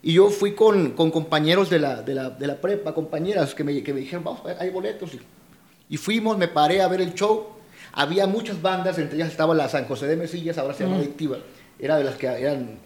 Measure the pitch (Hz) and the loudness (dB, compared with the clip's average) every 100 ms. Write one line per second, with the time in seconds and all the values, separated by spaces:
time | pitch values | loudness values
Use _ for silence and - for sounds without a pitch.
0 | 160 165 202 202 202 202 220 202 147 - | 6 6 6 4 -2 4 6 6 2 2
1 | 165 160 156 151 151 180 185 170 147 123 | 0 0 0 2 4 4 4 2 2 -2
2 | 117 135 131 - 143 143 180 202 156 156 | -4 -4 -6 -6 -6 -4 -4 -2 -4 -6
3 | 151 151 175 202 139 - 143 143 143 139 | -4 -4 -2 0 0 -2 -4 -2 -4 -6
4 | 131 175 160 240 - 180 185 185 208 214 | -6 -8 -8 -8 -10 -6 -6 -4 -6 -8
5 | 175 123 - _ _ - _ _ _ 151 | -12 -14 -20 _ _ -20 _ _ _ -6
6 | - 220 220 202 170 151 151 190 185 185 | -2 0 0 2 2 4 4 4 2 2
7 | 175 - 208 220 - - - - - - | -2 0 2 2 -2 -16 -20 -20 -10 -2
8 | 143 180 196 214 220 180 185 185 185 175 | 0 2 2 0 -4 -2 0 0 -2 -2
9 | 143 147 160 - 160 165 135 143 120 123 | -4 -2 -4 0 4 4 2 -2 -2 -4
10 | 143 165 170 175 165 170 135 - 185 185 | 0 -2 -2 -6 -4 -4 -4 -2 0 0
11 | 143 - 151 127 - - - - 135 156 | -2 -2 -4 -4 -10 -20 -20 -8 0 2
12 | 135 - 131 120 135 139 120 107 | 2 -2 -4 -2 -2 -2 -6 -12